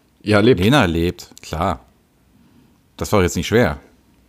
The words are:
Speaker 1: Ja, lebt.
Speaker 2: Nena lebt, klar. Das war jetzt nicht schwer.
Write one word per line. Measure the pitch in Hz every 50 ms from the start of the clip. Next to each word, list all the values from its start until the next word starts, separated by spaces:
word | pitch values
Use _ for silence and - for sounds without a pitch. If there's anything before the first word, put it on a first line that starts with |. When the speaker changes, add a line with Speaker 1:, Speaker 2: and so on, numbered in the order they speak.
| _ _ _ _ -
Speaker 1:
Ja, | - - 101
lebt. | 101 117 131 87
Speaker 2:
Nena | 90 147 190 147 113
lebt, | 87 80 82 82 90 90 - - - _ - -
klar. | - - 78 87 98 82 69 - _ _ _ _ _ _ _ _ _ _ _ _ _ _ _ _ _ _ _ _ _ _
Das | - 87 - -
war | 104 90
jetzt | 87 -
nicht | 92 85
schwer. | - 98 113 123 90 73 73 - _ _ _ _ _ _ _ _